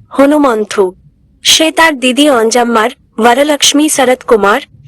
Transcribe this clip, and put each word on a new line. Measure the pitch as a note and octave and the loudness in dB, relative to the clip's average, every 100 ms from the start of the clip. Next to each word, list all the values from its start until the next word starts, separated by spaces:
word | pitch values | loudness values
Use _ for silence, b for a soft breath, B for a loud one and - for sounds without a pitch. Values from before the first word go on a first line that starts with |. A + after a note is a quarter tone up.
| - | -8
হনুমন্থু। | - C#4 D4+ C#4 A3 G#3 - F#3 F#3 _ _ _ _ | 0 2 2 0 -2 -4 -4 -4 -6 _ _ _ _
সে | - - D#4+ | -2 0 0
তার | D#4+ D#4+ C#4 | 0 -2 0
দিদি | B3+ A#3+ D4 | -2 0 2
অঞ্জাম্মার, | B3 A3 A#3+ A#3+ A#3 A3+ - _ - | 2 0 0 0 -2 -2 -6 _ -2
বরলক্ষ্মী | A#3 A#3+ D4+ C#4+ - C#4+ D4+ | 0 2 0 -2 0 0 0
শরৎ | - B3+ B3 | 0 0 0
কুমার, | - A3 G3 B3 - _ | 0 0 2 -2 -6 _